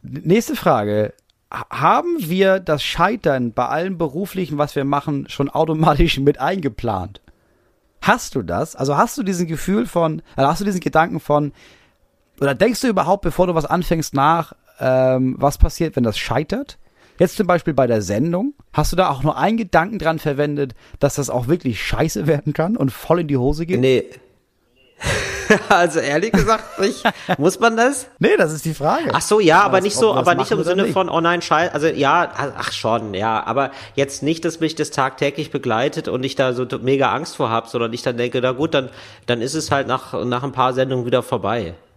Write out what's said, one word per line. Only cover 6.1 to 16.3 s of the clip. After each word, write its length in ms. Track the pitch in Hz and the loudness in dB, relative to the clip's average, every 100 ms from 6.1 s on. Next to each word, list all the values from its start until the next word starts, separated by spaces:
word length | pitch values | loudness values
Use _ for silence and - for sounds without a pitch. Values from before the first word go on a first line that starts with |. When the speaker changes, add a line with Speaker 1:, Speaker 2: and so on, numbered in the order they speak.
| - | 4
Speaker 1:
mit 200 | 139 147 | 2 2
eingeplant? 840 | 135 190 139 117 120 98 92 98 _ _ _ _ _ _ _ _ | -2 -2 -4 -4 -4 -4 -6 -14 _ _ _ _ _ _ _ _
Hast 340 | - 233 - 139 | 0 0 0 -6
du 80 | |
das? 320 | 87 87 156 - | -4 -4 -4 -4
Also 220 | 135 143 | -2 2
hast 200 | 240 - | 0 0
du 60 | |
diesen 240 | 196 180 170 | -4 -2 -4
Gefühl 400 | 160 - 208 240 | -4 -2 -2 0
von, 340 | 170 160 156 - - | 0 0 -2 -8 0
also 140 | 139 | 2
hast 120 | 160 | 2
du 40 | 202 | -2
diesen 140 | 185 | -2
Gedanken 380 | - 156 165 160 | 0 2 2 -2
von, 340 | - 147 147 - - _ _ _ _ _ _ - | 0 0 0 -8 -20 _ _ _ _ _ _ -2
oder 140 | 139 | -2
denkst 280 | 131 220 220 | 2 2 2
du 60 | 254 | 0
überhaupt, 360 | 190 165 196 | 0 2 0
bevor 240 | 170 - 180 | 0 0 2
du 80 | 160 | 2
was 100 | 156 | 0
anfängst, 480 | 175 170 165 151 | -2 0 -2 0
nach, 400 | 139 143 170 160 - _ - | 2 2 2 -2 -12 _ -4
ähm, 560 | 127 131 131 131 131 - | 2 4 4 2 0 0
was 180 | 139 - | 0 4
passiert, 380 | - - 165 135 | 4 4 -2 0
wenn 80 | |
das 140 | 117 - | 0 -2
scheitert? 580 | - | -2